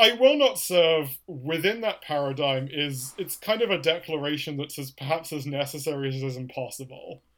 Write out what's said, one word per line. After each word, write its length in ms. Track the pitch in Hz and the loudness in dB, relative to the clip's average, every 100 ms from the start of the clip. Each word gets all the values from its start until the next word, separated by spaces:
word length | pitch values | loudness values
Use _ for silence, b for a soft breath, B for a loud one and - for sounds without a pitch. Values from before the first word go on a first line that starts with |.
"I 120 | 226 | 6
will 220 | 240 262 302 | 8 6 8
not 220 | 262 185 | 4 2
serve" 600 | - 180 165 160 139 - - | 2 4 6 4 0 -8 -12
within 540 | 143 135 165 185 226 | -10 -4 0 2 2
that 180 | 214 - | -2 -4
paradigm 640 | - 147 139 135 139 131 139 | -2 -2 0 0 0 0 -2
is, 460 | 147 147 131 127 - | -2 -2 -4 -8 -8
it's 180 | 180 - | -8 -6
kind 260 | 202 220 | -2 0
of 80 | 220 | 2
a 80 | 185 | 2
declaration 800 | 160 170 165 151 147 147 160 143 | 2 0 -2 -4 -2 -4 -4 -6
that's 200 | 147 147 | -6 -8
as, 120 | 135 | -10
perhaps 420 | - 139 165 - | -8 -2 -2 -2
as 140 | 151 139 | -8 -4
necessary 640 | 139 135 151 156 139 135 | -4 -4 -4 -4 -4 -4
as 80 | 131 | -4
it 80 | 135 | -6
is 100 | 127 | -6
impossible, 840 | 127 135 120 - 135 - - 131 _ | -8 -8 -8 -10 -14 -16 -16 -16 _